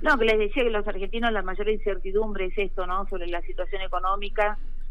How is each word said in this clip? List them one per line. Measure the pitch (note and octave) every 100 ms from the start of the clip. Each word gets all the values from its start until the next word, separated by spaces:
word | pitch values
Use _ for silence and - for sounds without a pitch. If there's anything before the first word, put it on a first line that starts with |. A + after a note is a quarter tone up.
No, | D#4 C#4
que |
les | A3+ A3
decía | G3+ C4+
que | A#3+
los | G#3 G#3
argentinos | F3+ G3 A3+ A#3
la | G#3+
mayor | F#3 F#3 G#3
incertidumbre | G#3+ G3+ F#3 F#3+ G3+ G3+ G3+ F#3
es | G#3
esto, | G3 - F3+
¿no? | F#3 G3
Sobre | F#3+ F3
la | E3+
situación | - - F#3 G3
económica, | F#3+ F3+ F#3 G3+ G3+ - G#3 G#3 - - -